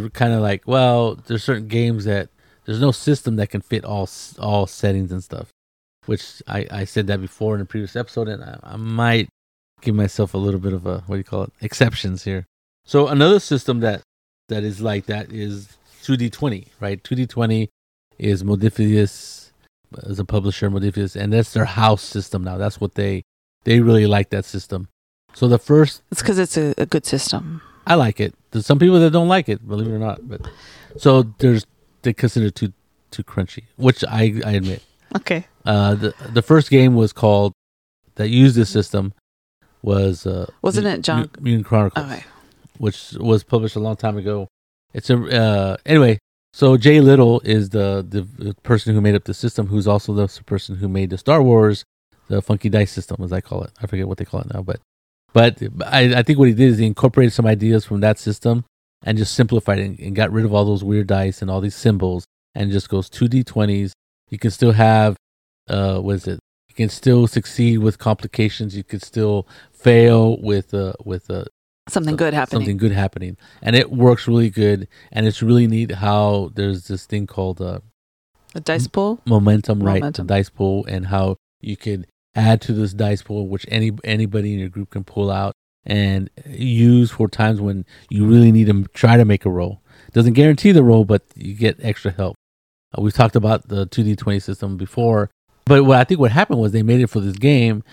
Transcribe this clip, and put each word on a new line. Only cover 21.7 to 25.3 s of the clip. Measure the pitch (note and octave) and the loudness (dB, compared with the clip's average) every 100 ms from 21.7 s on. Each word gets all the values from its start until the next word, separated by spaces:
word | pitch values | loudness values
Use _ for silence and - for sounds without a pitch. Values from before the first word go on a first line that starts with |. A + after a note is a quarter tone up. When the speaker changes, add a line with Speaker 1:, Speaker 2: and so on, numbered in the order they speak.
| G2+ A2 G#2+ | 2 2 2
Speaker 1:
system | - G#2 - G2 | -4 -10 -8 -8
now. | F#2 F#2 | -8 -6
That's | G2+ - | -8 -6
what | G2+ - | -8 -6
they, | G2+ F#2 - _ _ _ | -6 -6 -12 _ _ _
they | A#2 A#2 | 2 4
really | A#2 A2+ G#2 | 4 4 4
like | G#2 G2 | 0 -2
that | G2+ - | -6 -8
system. | G2 - F#2+ F#2 _ _ _ _ | -12 -10 -12 -12 _ _ _ _